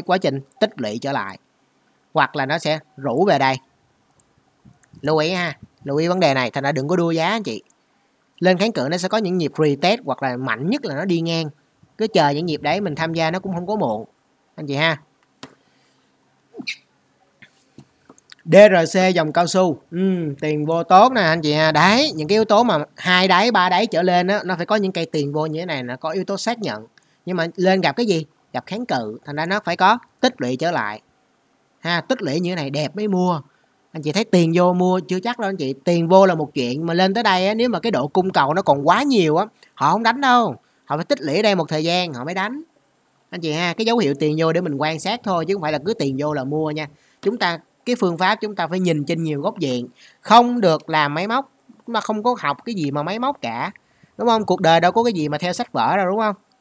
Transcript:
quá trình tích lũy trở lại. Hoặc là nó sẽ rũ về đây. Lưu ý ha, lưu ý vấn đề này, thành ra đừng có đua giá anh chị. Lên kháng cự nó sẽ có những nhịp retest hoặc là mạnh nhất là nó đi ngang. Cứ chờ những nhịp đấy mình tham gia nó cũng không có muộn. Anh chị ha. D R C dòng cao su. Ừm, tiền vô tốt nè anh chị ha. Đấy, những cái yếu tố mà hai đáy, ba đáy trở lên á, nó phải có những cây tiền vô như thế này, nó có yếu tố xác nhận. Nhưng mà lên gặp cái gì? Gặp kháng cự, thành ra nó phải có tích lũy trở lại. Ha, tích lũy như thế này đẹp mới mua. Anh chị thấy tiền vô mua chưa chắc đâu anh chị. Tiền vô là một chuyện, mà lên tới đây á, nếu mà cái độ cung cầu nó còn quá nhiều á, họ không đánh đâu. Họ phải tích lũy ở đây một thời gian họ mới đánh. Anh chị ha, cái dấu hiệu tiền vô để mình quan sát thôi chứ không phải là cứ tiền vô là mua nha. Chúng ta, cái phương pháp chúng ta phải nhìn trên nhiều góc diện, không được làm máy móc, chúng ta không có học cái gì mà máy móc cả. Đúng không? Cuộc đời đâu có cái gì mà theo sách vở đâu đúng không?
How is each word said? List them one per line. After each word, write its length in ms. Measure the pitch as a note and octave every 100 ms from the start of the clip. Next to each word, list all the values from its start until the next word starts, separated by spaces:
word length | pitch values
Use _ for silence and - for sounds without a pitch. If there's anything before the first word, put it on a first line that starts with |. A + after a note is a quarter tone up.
| F3
quá 120 | F#3
trình 240 | D#3 C#3 C#3 _
tích 220 | G#3+ -
lũy 160 | G#2+ A2+
trở 100 | C#3
lại. 260 | B2+ G2 F#2 _ _ _ _ _ _ _
Hoặc 220 | D#3+ C3+ D3
là 100 | C3+
nó 120 | E3
sẽ 220 | D3+ D3+ - -
rũ 280 | C3+ B2 G3+
về 140 | C#3+
đây. 160 | C3 C3 - _ _ _ _ _ _ _ _ _ - _ _ -
Lưu 160 | C#3+ D#3
ý 140 | D#3
ha, 260 | F#3 E3+ - - _
lưu 140 | C#3+ C#3+
ý 100 | E3+
vấn 120 | F#3
đề 140 | D#3+
này, 180 | C3 A#2+
thành 120 | C#3
ra 80 | C#3
đừng 160 | D3 C#3+
có 80 | F3+
đua 160 | E3+
giá 180 | D#3+ E3+
anh 140 | A3
chị. 200 | F3 G#2+ - _ _ _ _ _ _ _
Lên 180 | F3 F3+
kháng 140 | A3
cự 160 | G#3+ C3
nó 60 | F3
sẽ 100 | F#3
có 100 | A3+
những 200 | G3 F#3
nhịp 140 | D3 -
retest 440 | D#3 C#3 F3 A#3+ D#3
hoặc 180 | B2
là 140 | C3+ B2
mạnh 320 | C3 A2+ D#3+
nhất 160 | C#4+ A3+
là 100 | C#3+
nó 100 | F#3+
đi 160 | E3+
ngang. 280 | E3 E3 D#3 - _ _ _ -
Cứ 100 | A3
chờ 220 | F#3+ C#3+
những 160 | C#3+ E3+
nhịp 160 | D3
đấy 200 | D3 F3+
mình 140 | G3 D3
tham 180 | E3
gia 180 | E3 D#3+
nó 80 | F#3
cũng 140 | G3
không 140 | F3 F3
có 80 | G#3+
muộn. 300 | C3+ A2 A2 _ _ _ _ -
Anh 120 | D3
chị 80 | C#3
ha. 220 | E3 D3+ _ _ _ _ - _ _ _ _ _ _ _ _ _ _ A4+ - - _ _ _ _ _ _ - _ _ - - _ _ _ _ - E3
D 100 | F#3+
R 420 | G#3 F#3 E3 F#3+
C 180 | F#3 F3
dòng 180 | D#3+
cao 140 | E3+ F3
su. 300 | F#3 F3+ C#3 _
Ừm, 440 | E3+ F#3+ F3+ D#3 C#3
tiền 300 | D#3 D3+ D3+
vô 180 | E3
tốt 280 | E3 F#3 B3
nè 100 | B3+
anh 200 | E3+ E3
chị 120 | D3+
ha. 180 | D3+ D#3
Đấy, 400 | D3 F3 A#3 D4+ E3
những 120 | D3+
cái 80 | G#3+
yếu 100 | A3
tố 180 | G#3
mà 140 | A#3+ D#3+ D3 -
hai 320 | F#3 F3+ F#3+
đáy, 240 | F3+ A#3
ba 180 | G3+ F3+
đáy 160 | F#3 A3+
trở 140 | -
lên 260 | F#3 F3+ F3+
á, 140 | G3+ F3+
nó 100 | E3+
phải 80 | E3+
có 100 | G#3+
những 160 | F#3+
cây 140 | F3+ E3
tiền 280 | D#3+ C#3+
vô 120 | D3+ D#3
như 140 | D#3
thế 60 | F3+
này, 180 | C#3+
nó 120 | B2 B2+
có 140 | D#3
yếu 140 | F#3
tố 140 | F#3+ G3
xác 220 | - A#3
nhận. 260 | F3+ G#2+ A2+ _ _ _ -
Nhưng 120 | F3+
mà 100 | E3 F3+
lên 260 | F#3 F#3+
gặp 140 | E3+ A#3
cái 100 | A#3
gì? 200 | E3 D3+ _ _
Gặp 100 | B2+ -
kháng 200 | G#3 B3
cự, 320 | C3+ A2 A2+ -
thành 100 | D3
ra 100 | E3+
nó 140 | G#3 E3+
phải 120 | F3
có 200 | F#3 A#3+ - _
tích 140 | - -
lũy 180 | B2 B2+
trở 160 | D#3+
lại. 300 | D#3 G#2 G#2+ _ _ _ _ _ _ _ _
Ha, 220 | E3 F3
tích 200 | - B3+
lũy 180 | E3+ D#3
như 120 | F3+
thế 40 | F3+
này 140 | C#3
đẹp 260 | C#3+ D3+ G3
mới 120 | G#3
mua. 340 | F#3 F3+ D#3+ - _ _ _ _
Anh 100 | D#3+
chị 100 | D3
thấy 120 | F#3+
tiền 280 | A3 F3+ E3 E3+
vô 180 | F3+
mua 260 | F3+ F3+ F#3
chưa 200 | D#3+ F#3
chắc 200 | A3+ A#3+
đâu 100 | G3+
anh 80 | F#3+
chị. 160 | C3+
Tiền 340 | C3+ - E3+ E3
vô 180 | F#3+ F#3+
là 100 | E3
một 180 | C#3
chuyện, 320 | - A#2+ C3+ E3
mà 80 |
lên 200 | E3+ F#3+
tới 100 | G#3
đây 240 | A3 F#3 F#3+
á, 60 |
nếu 160 | A3 B3
mà 100 | F#3
cái 120 | A3+
độ 160 | C#3 C#3+
cung 240 | F#3+ F#3
cầu 220 | F3+ C#3
nó 80 | E3+
còn 260 | F#3+ C#3+ C#3+
quá 160 | G3+
nhiều 340 | C#4+ A#3 D#3+ D#3
á, 80 | G#3+ _ _
họ 180 | - C#3+
không 120 | G3
đánh 180 | A3+ B3
đâu. 340 | C4+ B3 G#3 A#2 _ _ _
Họ 120 | D3
phải 80 | E3+
tích 160 | -
lũy 140 | C#3 D#3+
ở 60 |
đây 140 | G#3+ F#3+
một 140 | D3+
thời 140 | D#3
gian 300 | D#3+ F3 F3+
họ 120 | B2 C#3
mới 80 |
đánh. 280 | F#3+ G3+ C#4+ D#4+ _ _ _ _ _ _
Anh 120 | F3+
chị 100 | D#3+
ha, 220 | D#3 F3
cái 120 | E3+ A3
dấu 120 | A#3+
hiệu 160 | D3+ C#3
tiền 160 | D3+ D#3
vô 140 | D#3+
để 80 | E3
mình 140 | F3 C#3
quan 240 | D3+ D#3+
sát 200 | F#3 A#3+
thôi 220 | G#3 F3 D#3+
chứ 80 |
không 80 | G3+
phải 100 | D#3
là 80 | D3+ D#3+
cứ 80 |
tiền 220 | A3+ C#3 C3
vô 140 | D3
là 100 | D3
mua 280 | C3 D3+ D#3
nha. 160 | D3+ D3 - _ _
Chúng 160 | G3 A#3+
ta, 220 | F3+ E3 - _ -
cái 100 | B3
phương 180 | F#3 E3
pháp 180 | F#3 G#3+
chúng 200 | G#3+ G3
ta 120 | E3
phải 120 | F3+
nhìn 240 | F3+ D#3
trên 200 | C#3+ D#3+
nhiều 180 | D#3+ C#3+
góc 180 | F3 G#3+
diện, 280 | D3 B2 B2 _ - _
không 400 | - A3+ A#3+ A#3+
được 280 | F#3+ D#3 -
làm 240 | D#3 D3
máy 140 | D3+ G3+
móc, 240 | B3 C4+ _ _ - -
chúng 60 |
ta 80 | A3
không 220 | - A3
có 120 | A#3 A#3+
học 180 | D3 C#3 A#3
cái 100 | G#3
gì 160 | D3
mà 120 | D3
máy 160 | D#3 G#3+
móc 220 | B3+ C#4
cả. 300 | A#2+ A#2 D#3+ - _ _ _ -
Đúng 100 | A3+
không? 180 | A3 G3
Cuộc 160 | F3+
đời 180 | E3 E3
đâu 120 | E3+
có 120 | A3
cái 100 | A#3
gì 160 | F#3 D3+
mà 80 | D3
theo 160 | F3
sách 180 | F3+ A#3+
vở 260 | - A#2 F#3+
đâu 100 | F#3
đúng 100 | G#3
không? 160 | G#3+ G3 _ _